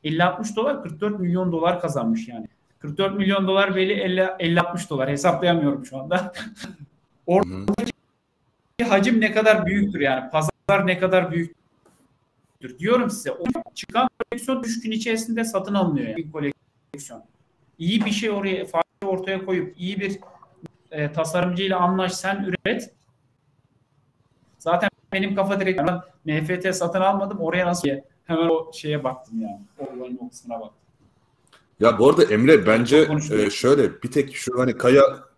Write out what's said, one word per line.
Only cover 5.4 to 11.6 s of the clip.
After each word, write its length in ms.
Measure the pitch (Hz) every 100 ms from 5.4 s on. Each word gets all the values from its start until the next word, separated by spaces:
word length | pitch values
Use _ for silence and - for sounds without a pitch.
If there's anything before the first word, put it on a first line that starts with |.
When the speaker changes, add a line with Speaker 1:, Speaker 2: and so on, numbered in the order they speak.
| 180 170 143 139 -
Speaker 1:
şu 120 | 131
anda. 180 | 143 180
<laughs> 180 | 185 - 226 - - - 147 _ _ _ -
Speaker 2:
Hı 60 |
hı. 320 | 180 196 185 196
Speaker 1:
Oradaki 240 | 202 233 - _ _ _ _ _ _ _ - 240
hacim 340 | 196 196 226
ne 100 | 220
kadar 340 | 214 220 202 175
büyüktür 340 | 202 202 151
yani, 300 | 139 131 131
pazar 580 | 156 156 - - 196 185
ne 120 | 180
kadar 320 | 185 185 170
büyüktür. 1500 | 165 170 -